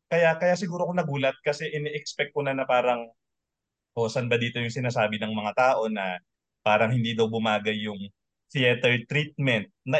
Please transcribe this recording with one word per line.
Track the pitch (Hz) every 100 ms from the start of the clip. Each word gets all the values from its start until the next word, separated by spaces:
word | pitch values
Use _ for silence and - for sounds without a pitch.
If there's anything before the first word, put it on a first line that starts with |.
| -
kaya, | 170 165 160
kaya | 180
siguro | 180 185 175
ako | 175 180
nagulat | 160 139 135 -
kasi | 151 143 156
ini-expect | 151 151 147 - - 143 147
ko |
na, | 139
na | 135 131
parang, | 123 123 120 113 _ _ _ _ _ _ _ _ 120
"Oh, | 113
saan | 131 120
ba | 117
dito | 117 120
yung | 117
sinasabi | 123 123 117 107 107
ng | 110
mga | 107 104 117
tao | 127 110 110
na | 107 95 90 _ _ _ _
parang | 107 107 113
hindi | 123 113 113
daw |
bumagay | 110 113 110 107 107 107 107
yung | 101 98 _ _ _ _
theater | 143 123 123 127 123 120
treatment?" | 143 147 - 135 113 95 _
Na | 131